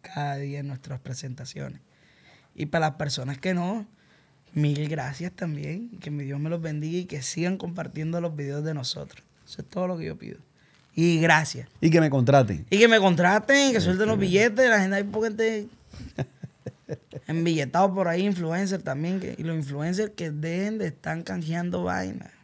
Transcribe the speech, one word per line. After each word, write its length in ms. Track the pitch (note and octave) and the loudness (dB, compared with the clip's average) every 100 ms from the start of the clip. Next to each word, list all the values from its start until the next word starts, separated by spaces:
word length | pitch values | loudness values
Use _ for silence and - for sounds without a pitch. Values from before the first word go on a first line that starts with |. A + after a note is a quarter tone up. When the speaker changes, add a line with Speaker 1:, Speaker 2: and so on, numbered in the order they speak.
Speaker 1:
cada 360 | - - C#3+ C#3 | -10 -6 -6 -4
día 240 | C#3 C#3+ | -6 -6
en 80 | C#3+ | -8
nuestras 300 | C3 - C3 | -10 -10 -12
presentaciones. 800 | C3 C3 C3+ B2+ C3 - C3+ - _ _ _ _ _ - _ | -10 -10 -10 -12 -12 -10 -10 -12 _ _ _ _ _ -20 _
Y 120 | - D3 | -8 -2
para 200 | E3+ D#3 | 0 0
las 80 | C#3 | -2
personas 400 | D3 C3 B2+ C3+ | -6 -4 -6 -6
que 160 | F#3 | -2
no, 320 | F3+ F3 A3 G#3 _ _ _ _ _ _ | -2 -2 -4 -8 _ _ _ _ _ _
mil 340 | - D3 D3 D3+ | 0 0 0 -2
gracias 440 | D#3 C3 C3+ F3 | -4 -6 -6 -10
también, 580 | - F3 D3 D3 E3+ A#3 A#3 | -6 -6 -6 -8 -8 -10 -12
que 100 | - | -8
mi 140 | D3 | -8
Dios 160 | C#3 C#3 | -6 -6
me 80 | D#3 | -4
los 140 | E3+ | -4
bendiga 340 | D#3+ D3+ D3+ E3+ | -4 -6 -4 -4
y 80 | |
que 160 | F3+ D3+ | -6 -8
sigan 380 | C3 - F3 F#3+ | -6 -2 -2 -2
compartiendo 640 | - E3+ - - D#3 E3+ | -6 -8 -8 -6 -4 -2
los 120 | E3+ | -4
videos 300 | D3+ C#3 C#3+ | -4 -6 -4
de 80 | D3+ | -4
nosotros. 500 | D3+ B2+ - C#3+ - _ _ _ | -4 -6 -8 -10 -16 _ _ _
Eso 140 | - | -14
es 80 | - | -10
todo 180 | - F3+ | -4 -4
lo 120 | F3 | -4
que 80 | E3 | -6
yo 100 | D#3+ | -8
pido. 220 | - - - _ _ _ _ | -12 -16 -18 _ _ _ _
Y 260 | - E3 E3 | 2 4 6
gracias. 480 | E3 D#3 D3+ C3 B2 - | 6 6 4 -8 -14 2
Speaker 2:
Y 80 | E3 | 6
que 100 | E3 | 6
me 80 | D#3 | 6
contraten. 560 | C#3 B2 C#3 B2 - - | 4 6 6 6 0 0
Speaker 1:
Y 80 | G3 | 6
que 100 | A#3 | 8
me 100 | A3+ | 8
contraten, 760 | F#3+ E3 F3 G#3 G#3+ C#4 C#4 | 6 6 4 4 4 4 6
que 40 | A3+ | 4
Speaker 2:
Este 40 | |
Speaker 1:
suelten 260 | E3+ F#3 G#3+ | 2 2 2
los 100 | A3 | 2
billetes, 520 | F#3+ F#3 A3+ G#3 B3+ | 4 4 4 4 4
la 100 | G#3+ | 6
gente, 160 | F#3+ G3 | 4 0
hay 80 | |
poca 220 | G3+ G#3+ A3 | -2 -2 -2
gente 420 | G#3+ A3+ A3 G#3 - _ - - - C3+ _ - | 0 0 -2 -8 -16 _ -18 -14 -8 -8 _ -18
<laughs> 800 | _ - - - D#3 _ B2+ - | _ -16 -16 -12 -12 _ -16 -6
embilletado 680 | D#3+ E3+ D#3+ C3+ D#3+ G3 | -2 2 0 0 2 2
por 140 | F#3 F3 | 2 0
ahí, 160 | E3+ | 0
influencer 560 | G3+ F#3 E3 E3+ G3 F#3 | 0 0 -2 -2 -2 -4
también, 380 | - C#3 E3 F#3+ | -4 -4 -2 -4
que, 140 | - - | -6 -6
y 60 | |
los 140 | D#3+ D#3+ | -4 -4
influencers 560 | C#3 C#3+ D#3 F#3 G#3+ G#3 | -4 -4 -4 -2 -4 -4
que 140 | E3 | -8
dejen 480 | D3 E3 E3+ G3+ A3 | -6 -4 -2 -2 -4
de 80 | F#3 | -6
estar 360 | - - D#3+ | -6 -8 -6
canjeando 600 | E3+ F#3 D#3+ E3 F3 F3 | -6 -6 -4 -4 -2 -4
vainas. 460 | F3 F#3 - - - _ | -2 -4 -4 -8 -12 _